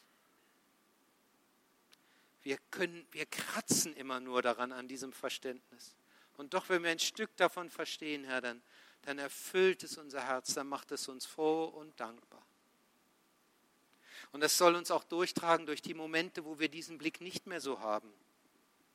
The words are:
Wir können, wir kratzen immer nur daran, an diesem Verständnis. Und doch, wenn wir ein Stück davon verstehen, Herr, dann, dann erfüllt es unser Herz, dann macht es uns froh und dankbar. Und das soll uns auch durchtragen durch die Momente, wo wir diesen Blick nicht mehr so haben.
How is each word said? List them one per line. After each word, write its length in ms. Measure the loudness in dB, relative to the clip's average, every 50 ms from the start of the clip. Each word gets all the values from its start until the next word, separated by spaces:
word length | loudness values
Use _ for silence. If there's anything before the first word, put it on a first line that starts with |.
| _ _ _ _ _ _ _ _ _ _ _ _ _ _ _ _ _ _ _ _ _ _ _ _ _ _ _ _ _ _ _ _ _ _ _ _ _ _ -20 -20 _ _ _ _ _ _ _ _
Wir 160 | -6 -4 -4 -4 -6 _
können, 360 | -6 -4 -4 -4 -4 -6 -16 -12
wir 140 | -10 -10 -8
kratzen 680 | -6 -6 -6 -6 -4 -4 -2 0 2 2 2 2 0 -4
immer 240 | -8 -6 -6 -4 -4
nur 220 | -4 0 2 2
daran, 320 | 4 4 2 2 0 -4 -4
an 160 | -6 -10 -10
diesem 240 | -10 -10 -10 -10 -8
Verständnis. 800 | -6 -6 -6 -6 -6 -6 -8 -8 -10 _ _ -20 -20 -20 -20 -20 _ _ _ _ -20 -20 _ _
Und 180 | -14 -6 -2 -2
doch, 140 | -2 2 2
wenn 160 | 2 2 4
wir 80 | 4
ein 80 | 2 2
Stück 340 | 2 0 0 -2 -6 -4 _ 4
davon 320 | 4 4 4 2 -8 -8
verstehen, 560 | -6 -6 -6 -6 -6 -6 -4 -4 -4 -4 -4
Herr, 160 | -2 -2 -2
dann, 200 | -2 -2 -4 -6 -10 _ -20 -20 -20 -20 -20 _ -8
dann 160 | -6 -6 -4
erfüllt 640 | -6 -6 -8 -10 -8 0 4 6 6 6 6 4 -2
es 140 | -10 -10 -12
unser 300 | -12 -10 -6 -4 -2 0
Herz, 260 | -2 -2 -2 -2 -4
dann 140 | -4 -4 -2
macht 240 | -4 -6 -4 -6
es 160 | -8 -6 -6 -8
uns 180 | -8 -10 -10
froh 380 | -10 -4 0 2 4 4 4 2
und 340 | -2 -4 -10 -16 -16 -10 -8
dankbar. 480 | -8 -8 -8 -10 -20 -20 -20 -20 -20 _ _ _ _ _ _ _ _ _ _ _ _ _ _ _ _ _ _ _ _ _ _ _ _ _ _ _ _ _ _ _ _ -20 -18 -18 -16 -12 -2
Und 80 | 2
das 160 | 4 4 6 8
soll 180 | 10 10 8
uns 160 | 8 4 2
auch 120 | 0 0 0
durchtragen 640 | 0 0 0 0 0 0 0 4 4 4 4 4
durch 160 | 0 -6 -6
die 120 | -6 -6 -8
Momente, 500 | -6 -6 -2 0 0 0 0 -4 -8 -10
wo 160 | -8 -4 -2
wir 80 | -2 -2
diesen 300 | -2 -4 -12 -12 -10 -6
Blick 240 | -6 -6 -6 -6
nicht 240 | -8 -10 -10 -10 -8
mehr 160 | -8 -8 -6
so 180 | -4 -4 -4 -2
haben. 320 | -2 0 0 0 -2 -6 -18 _ _ _ _ _ _ _ _ _ _ _ _ _ _ _ _